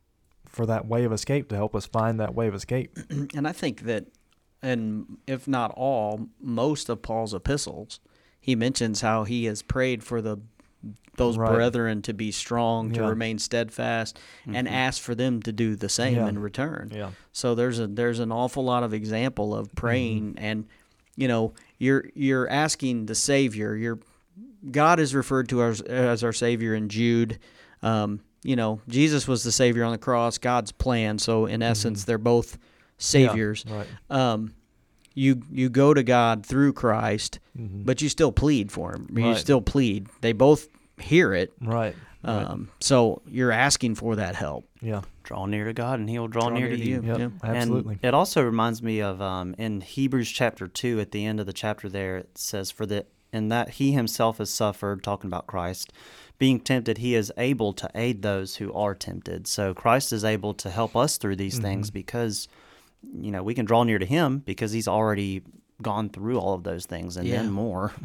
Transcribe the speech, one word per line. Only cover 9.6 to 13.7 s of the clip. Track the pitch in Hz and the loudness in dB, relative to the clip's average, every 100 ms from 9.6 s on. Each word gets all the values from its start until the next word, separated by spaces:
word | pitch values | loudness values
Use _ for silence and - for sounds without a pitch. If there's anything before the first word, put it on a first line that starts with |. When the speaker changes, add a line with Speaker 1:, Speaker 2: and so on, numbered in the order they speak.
Speaker 2:
prayed | - 135 127 120 | -4 0 0 -2
for | 113 120 | -4 -4
the, | 107 104 110 _ _ _ 110 107 _ - | -4 -6 -10 _ _ _ -18 -18 _ 0
those | 120 110 | 2 4
Speaker 1:
Right. | 113 | 4
Speaker 2:
brethren | 113 120 120 117 107 | 4 4 2 0 -2
to | 98 | -4
be | 104 110 | -4 -4
strong, | - - 120 117 113 113 | -4 -2 0 2 0 0
to | 113 | 0
Speaker 1:
Yeah. | 110 | 0
Speaker 2:
remain | 110 113 110 | 0 -2 -4
steadfast, | - 117 113 | -2 -2 -2